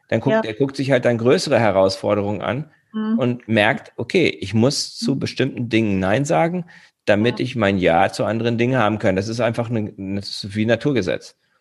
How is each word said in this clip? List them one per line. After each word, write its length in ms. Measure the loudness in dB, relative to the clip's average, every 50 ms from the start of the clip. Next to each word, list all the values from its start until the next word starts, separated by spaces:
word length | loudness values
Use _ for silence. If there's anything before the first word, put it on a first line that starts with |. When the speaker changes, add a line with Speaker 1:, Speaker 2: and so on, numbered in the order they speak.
| _ -4
Speaker 1:
dann 120 | -2 0
guckt, 140 | 2 2 2
Speaker 2:
Ja. 80 | 2
Speaker 1:
der 120 | 0 -2 -2
guckt 220 | -2 -2 -2 -2
sich 140 | -4 0 2
halt 140 | 2 2 2
dann 140 | 2 0 2
größere 400 | 2 2 2 2 2 2 2 2
Herausforderungen 840 | 4 4 4 4 4 2 2 -2 -2 0 0 0 0 -4 -4 -4
an 280 | -4 -4 -4 -4 -6 -10 _ _ _ _
Speaker 2:
Mhm. 260 | -8 -6 -4 -2 0 0
Speaker 1:
und 300 | 0 0 -2 -4 -4 0
merkt, 440 | 2 2 4 2 2 -2 -6 -14 -10
okay, 300 | -10 -8 -2 0 2 2
ich 280 | 2 0 -4 -8 -2 0
muss 420 | 2 2 2 2 -2 -6 -8 -8
zu 180 | -6 -4 -4 -2
Speaker 2:
Mhm. 40 | -2
Speaker 1:
bestimmten 480 | -4 -6 -2 -2 -4 -4 -2 -6 -4 0
Dingen 320 | 0 0 2 2 0 0
Nein 240 | 2 2 2 0 0
sagen, 400 | 0 0 0 0 0 -2 -6 -8 -10 -16 -20 -20 _ _ _ 0
damit 340 | 0 2 4 4 0 0 0
Speaker 2:
Mhm. 60 | -4
Speaker 1:
ich 100 | -4 -2
mein 220 | 0 2 2 2 4
Ja 320 | 4 4 4 4 4 2
zu 120 | 0 -2 -2
anderen 340 | -2 -2 -2 -2 -2 0 0
Dingen 180 | 0 0 2 2
haben 200 | 2 0 0 0
kann. 160 | 0 0 0
Das 120 | 0 -2 -4
ist 120 | -4 -2
einfach 300 | -2 -2 -2 -2 -4 -4
eine, 220 | -4 -4 -4 -6 -8 -10 -8 -6 -6
das 280 | -6 -8 -8 -12 -12 -10
ist 120 | -6 -4
wie 100 | -2 0
Naturgesetz. 680 | 0 0 0 0 0 0 0 0 -2 -4 -4 -6 -14 _ _ _ _ _ _